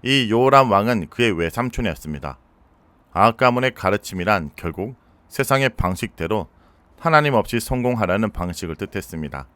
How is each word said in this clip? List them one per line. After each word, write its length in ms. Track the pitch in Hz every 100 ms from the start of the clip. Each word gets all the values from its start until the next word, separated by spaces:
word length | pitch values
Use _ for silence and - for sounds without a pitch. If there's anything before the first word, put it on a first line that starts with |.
이 260 | 123 135 117
요람 400 | 113 135 135 131
왕은 380 | 98 107 117 80
그의 220 | - 117 87
외삼촌이었습니다. 1000 | 82 95 123 - 110 76 76 73 69 65 _ _ _ _ _ _ _
아합 240 | 87 107 113
가문의 360 | 127 123 127
가르침이란 760 | - 95 104 - 92 90 104 73 -
결국 400 | 87 80 104 131 _ _ _
세상의 420 | - 135 135 135
방식대로 800 | - 90 92 117 - 82 107 85 _ _ _ _ _
하나님 340 | 165 156 147
없이 260 | 123 101 117
성공하라는 720 | - 127 123 123 95 95 110
방식을 440 | - 87 87 85 78
뜻했습니다. 720 | 98 101 - 80 76 69 69